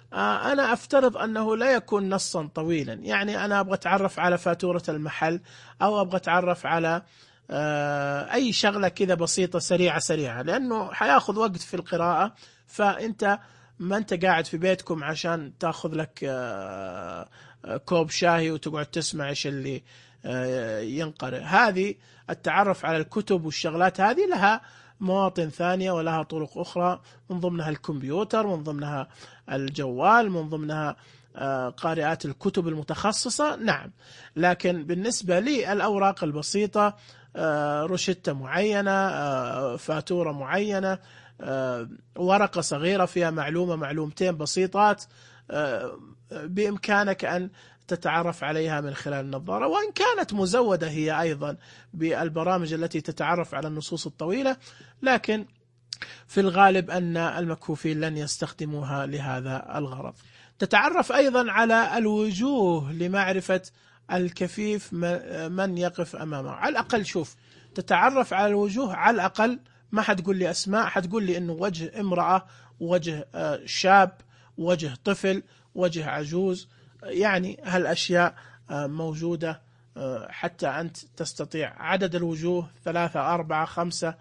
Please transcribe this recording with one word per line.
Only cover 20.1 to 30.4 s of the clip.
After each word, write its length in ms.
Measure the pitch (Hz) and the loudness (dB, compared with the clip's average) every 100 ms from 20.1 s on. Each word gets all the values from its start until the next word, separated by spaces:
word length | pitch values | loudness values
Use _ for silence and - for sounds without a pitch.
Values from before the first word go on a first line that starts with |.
| _ | _
آه، 560 | - 127 127 127 113 107 | -8 -4 -2 -2 -4 -4
ينقرأ. 580 | 110 139 160 156 131 127 | -4 -6 -6 -6 -8 -8
هذه 560 | 151 190 233 185 202 - _ - - | 4 6 6 4 -2 -4 _ -20 -10
التعرف 540 | 165 170 170 202 180 | -4 0 4 4 2
على 120 | 156 160 | 0 -2
الكتب 480 | 156 214 208 185 | -2 -4 0 0
والشغلات 560 | 156 - 160 165 185 180 | 0 -4 -4 2 2 4
هذه 260 | 202 285 392 | 2 4 2
لها 340 | 254 202 226 - - - - | 4 4 2 -4 -20 -20 -6
مواطن 480 | 185 190 190 185 160 | 0 2 2 0 -4
ثانية 440 | - 175 185 185 | -2 0 0 0
ولها 300 | 170 160 160 | 0 0 -2
طرق 360 | 156 160 151 - | -4 -6 -6 -8
أخرى، 420 | 175 180 180 180 - - - | -6 0 0 -2 -10 -20 -10
من 100 | 180 | -4
ضمنها 300 | 180 170 156 | -2 -2 -4
الكمبيوتر، 760 | 147 - 147 135 170 214 220 208 | -4 -6 -6 -4 -2 0 0 0
من 160 | 165 | -2
ضمنها 460 | 151 143 147 143 - - - - - | -4 -6 -6 -6 -8 -14 -20 -20 -6
الجوال، 800 | 139 135 143 135 123 180 233 214 | -4 -4 -4 -4 2 6 6 6
من 180 | 175 | -2